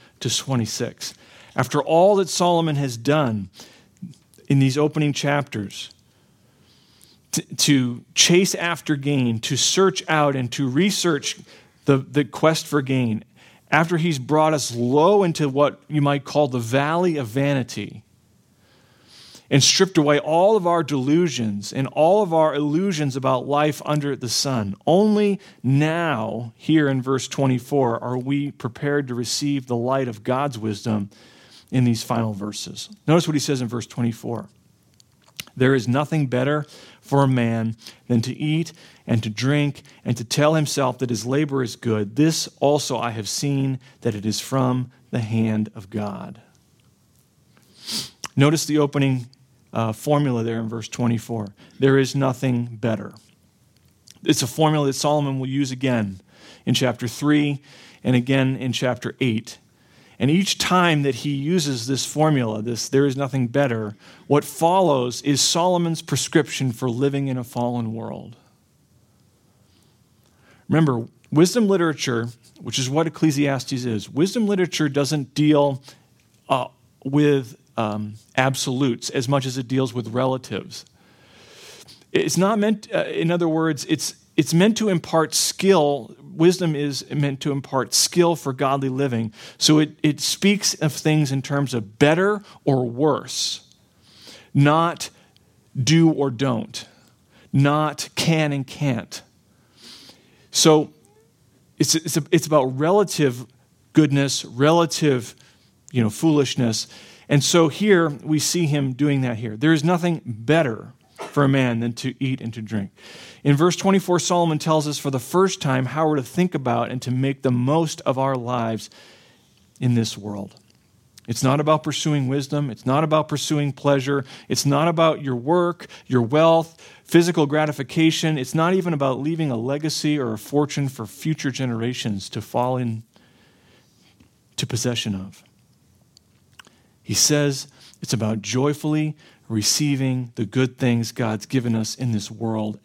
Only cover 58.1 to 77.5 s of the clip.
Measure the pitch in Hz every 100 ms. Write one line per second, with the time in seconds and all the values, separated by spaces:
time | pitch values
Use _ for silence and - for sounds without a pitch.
58.1 | 127 123 135 131 131 127 113 127 120 120
59.1 | - 131 110 - - _ _ _ _ _
60.1 | - 131 170 202 - - 180 175 151 143
61.1 | 120 147 139 143 185 143 127 117 131 -
62.1 | 147 156 139 117 107 113 117 - 135 143
63.1 | 131 135 135 120 131 139 113 107 104 -
64.1 | - - 143 143 - 170 185 175 135 123
65.1 | 113 - 135 - 175 180 175 170 160 -
66.1 | 135 - 165 139 - 135 113 127 120 139
67.1 | 139 139 127 120 123 120 123 113 113 107
68.1 | 123 123 120 _ _ _ _ _ _ _
69.1 | _ _ _ _ _ _ _ _ _ _
70.1 | _ _ _ _ _ - 147 151 120 117
71.1 | _ - 123 175 247 202 196 165 143 -
72.1 | 117 120 - _ _ - 120 127 147 160
73.1 | - 160 139 143 135 - 131 123 110 -
74.1 | 131 196 240 208 202 180 - 151 139 139
75.1 | 151 131 - 151 147 143 131 - - _
76.1 | _ _ _ - 135 123 _ _ _ 139
77.1 | 143 147 139 117